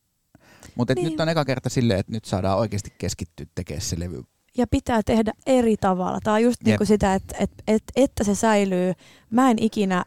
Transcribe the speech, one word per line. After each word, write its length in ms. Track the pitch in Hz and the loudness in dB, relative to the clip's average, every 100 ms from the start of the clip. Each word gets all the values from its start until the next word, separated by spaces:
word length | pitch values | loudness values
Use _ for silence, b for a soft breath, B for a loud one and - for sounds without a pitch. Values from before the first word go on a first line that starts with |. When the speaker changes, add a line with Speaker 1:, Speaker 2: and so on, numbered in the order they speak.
| _ _ _ _ B B B | _ _ _ _ B B B
Speaker 1:
Mut 160 | - 123 | -6 -2
et 60 | 175 | 0
Speaker 2:
Niin. 140 | - | -2
Speaker 1:
nyt 100 | 311 | -2
on 80 | 160 | -2
eka 160 | 160 | 0
kerta 240 | 135 127 123 | -2 -2 -2
silleen, 320 | 139 117 95 | -2 0 0
että 120 | - | -2
nyt 120 | 110 | -8
saadaan 340 | - 98 95 95 | -4 -2 0 0
oikeasti 340 | 110 101 - - | 0 -4 -10 -8
keskittyä 480 | 90 - - - 71 | -8 -8 -12 -14 -12
tekemään 260 | - 90 76 | -10 -8 -8
se 160 | - 85 | -6 -6
levy. 240 | 87 69 - _ _ - | -6 -10 -14 _ _ -4
Speaker 2:
Ja 100 | 240 | -2
pitää 360 | 277 - 233 | -2 0 0
tehdä 300 | - 226 214 - - | 2 0 0 -4 0
eri 300 | 254 233 214 | 2 4 2
tavalla. 440 | 196 180 180 - | 0 0 -2 -4
Tää 100 | 220 | 0
on 80 | 214 | 2
just 180 | 240 233 | 2 2
Speaker 1:
Jep. 60 | 220 | 0
Speaker 2:
niinku 180 | 208 | 2
sitä, 300 | 202 208 202 | 2 2 4
et, 80 | 190 - - | 0 -4 -6
et, 120 | 202 - - | -6 -4 -2
et, 160 | 220 - - | -2 0 0
että 280 | 277 - | 0 2
se 100 | 202 | -2
säilyy. 580 | 196 226 208 196 180 185 185 b b b | 0 2 2 2 0 -2 -4 b b b
Mä 200 | 226 262 | 2 4
en 80 | 220 | 4
ikinä 460 | 226 220 196 180 | 0 0 0 0